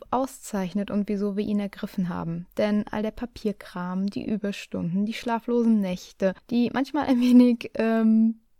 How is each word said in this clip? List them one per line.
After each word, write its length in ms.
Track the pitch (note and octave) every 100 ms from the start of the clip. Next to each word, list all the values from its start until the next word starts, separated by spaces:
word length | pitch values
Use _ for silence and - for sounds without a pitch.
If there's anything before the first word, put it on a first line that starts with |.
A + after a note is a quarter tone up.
| -
auszeichnet 800 | B3+ C4 - - G3+ F#3 G3+ G3+
und 200 | G#3 G3+
wieso 260 | G3+ G3+ G3
wir 80 |
ihn 160 | G#3 G#3
ergriffen 500 | G3+ - G3+ - F3
haben. 380 | F3 E3 E3+ F3+ -
Denn 280 | G#3+ G#3 G#3
all 140 | G#3+
der 80 | G#3+
Papierkram, 960 | - A#3+ - G#3+ G3 - F3+ F3+ F#3 G3+
die 180 | B3 -
Überstunden, 800 | G#3+ G3+ G3+ - F#3+ F3 F#3 G#3
die 80 |
schlaflosen 680 | A3+ B3 A3+ - A#3+ A#3 A3
Nächte, 520 | F#3+ F#3 - - F#3+ F#3 -
die 220 | A#3+ A#3+
manchmal 320 | - C#4 D4+ -
ein 140 | B3
wenig, 500 | B3 B3 B3 A#3+ - -
ähm, 640 | A3+ A3+ A3 A3 A3+ A3+ _